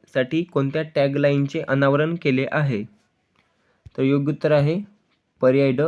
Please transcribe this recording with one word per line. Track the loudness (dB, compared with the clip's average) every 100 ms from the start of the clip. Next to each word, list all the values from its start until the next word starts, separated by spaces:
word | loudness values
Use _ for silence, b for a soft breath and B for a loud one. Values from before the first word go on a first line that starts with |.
| _
साठी | -4 -2 -4
कोणत्या | -2 -2 -2 -4 -4 -2
टॅगलाईनचे | 0 0 0 0 -2 -4
अनावरण | -4 0 2 2 0 -2
केले | -2 -2 -2
आहे? | -2 -2 -2 -6 _ _ _ _ _ b b b b b -4
तर |
योग्य | 0 0 -2
उत्तर | -2 0
आहे | 2 2 -2 -8 _ _ _ _ _
पर्याय | 2 4 2
ड, | 0